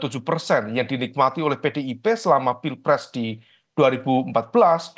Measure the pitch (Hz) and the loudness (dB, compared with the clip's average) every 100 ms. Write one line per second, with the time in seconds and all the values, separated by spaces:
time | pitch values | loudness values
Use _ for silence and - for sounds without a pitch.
0 | 147 131 156 165 - 147 107 120 123 131 | -2 -4 -4 -2 0 0 0 -4 -2 -4
1 | 123 139 131 170 156 - 147 147 131 113 | -4 0 0 0 -2 -2 -4 -4 -6 -4
2 | 214 226 185 139 131 123 147 127 - 139 | -2 0 2 2 2 -4 -6 -4 0 0
3 | - 127 113 113 _ _ _ - 135 127 | -2 -6 -6 -6 _ _ _ 2 2 2
4 | 135 131 131 113 - 240 190 165 - | 0 0 0 -2 0 4 4 2 -2